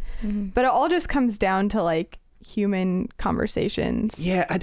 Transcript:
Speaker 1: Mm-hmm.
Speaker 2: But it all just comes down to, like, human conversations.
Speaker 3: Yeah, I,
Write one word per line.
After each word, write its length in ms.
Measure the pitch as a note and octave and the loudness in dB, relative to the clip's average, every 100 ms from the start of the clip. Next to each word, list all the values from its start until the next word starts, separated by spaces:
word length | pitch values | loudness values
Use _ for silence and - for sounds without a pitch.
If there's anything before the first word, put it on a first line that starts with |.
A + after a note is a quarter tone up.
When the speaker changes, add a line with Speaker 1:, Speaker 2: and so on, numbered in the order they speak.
| - - | -4 -4
Speaker 1:
Mm-hmm. 260 | G#3+ G#3 G3 | -4 -4 -2
Speaker 2:
But 180 | A#3+ B3+ | 2 2
it 60 | |
all 160 | A#3+ D#4 | 4 2
just 200 | F4 - | 2 2
comes 280 | C#4+ B3 G3+ | 2 2 2
down 300 | F#3+ F#3+ G3+ | 0 2 0
to, 140 | G#3+ | 0
like, 360 | E3+ D#3+ - - - _ - | 0 0 -2 -12 -20 _ -8
human 640 | A3 G3+ F#3+ F#3 F3+ - - | -2 0 2 0 0 -4 -4
conversations. 1040 | - - - - G#3+ - - - A3 - | -2 0 0 0 -2 -2 -2 -2 0 0
Speaker 3:
Yeah, 220 | F3 F#3 - | 0 0 0
I, 100 | F#3 | -2